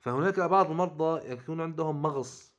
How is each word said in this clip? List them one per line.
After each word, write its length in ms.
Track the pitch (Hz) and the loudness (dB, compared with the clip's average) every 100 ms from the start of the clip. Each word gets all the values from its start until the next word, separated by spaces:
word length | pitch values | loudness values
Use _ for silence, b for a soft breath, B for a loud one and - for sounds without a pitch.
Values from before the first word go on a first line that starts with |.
فهناك 380 | 123 123 175 190 | -2 0 0 2
بعض 320 | 175 190 175 | 4 4 4
المرضى 600 | 160 180 151 160 165 - | 2 -2 0 0 0 -4
يكون 300 | 123 123 165 | -10 -8 -6
عندهم 400 | 165 160 160 151 | -4 -2 -2 0
مغص 500 | 156 139 127 - - | 0 0 -6 -10 -20